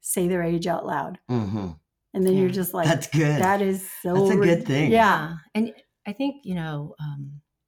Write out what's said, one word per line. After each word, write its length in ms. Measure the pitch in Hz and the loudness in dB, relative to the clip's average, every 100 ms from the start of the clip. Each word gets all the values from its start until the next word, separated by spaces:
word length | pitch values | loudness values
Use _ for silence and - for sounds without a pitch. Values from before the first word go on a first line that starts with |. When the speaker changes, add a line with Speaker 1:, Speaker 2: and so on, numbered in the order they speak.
Speaker 1:
say 280 | - 196 180 | -6 -2 0
their 140 | 180 | 0
age 240 | 170 170 170 | 0 0 0
out 200 | 165 - | -4 -2
loud. 320 | 147 160 180 - | -4 -6 -10 -4
Speaker 2:
Mm-hmm. 420 | 120 98 104 92 80 _ _ _ | -2 -2 -4 -6 -10 _ _ _
Speaker 1:
And 120 | 196 185 | 0 2
then 100 | 190 | 4
you're 100 | 180 | 2
Speaker 3:
Yeah. 40 | |
Speaker 1:
just 200 | 190 175 | 0 -4
like, 140 | 185 160 | -2 0
Speaker 2:
That's 200 | 156 - | 0 0
good. 320 | 151 147 151 | 0 2 2
Speaker 1:
"That 200 | 185 202 | 2 2
is 260 | 196 190 - - | 0 -2 -8 -8
so 120 | 175 | -2
Speaker 2:
That's 160 | 185 196 | 2 4
a 40 | 190 | 4
good 40 | |
Speaker 1:
rid-" 260 | 190 170 - | 4 2 2
Speaker 2:
thing. 240 | 135 156 | 0 4
Speaker 1:
Yeah. 60 | 226 | 6
Speaker 3:
Yeah. 380 | 208 156 160 165 _ | 4 2 -2 -10 _
And 200 | 214 226 - _ _ 208 | -4 -4 -6 _ _ -14
I 60 | |
think, 320 | 208 277 - 185 | -4 -4 -4 -8
you 80 | 180 | -6
know, 380 | 160 147 147 - | -4 -6 -10 -10
um, 420 | 151 139 139 143 _ _ | -10 -10 -12 -16 _ _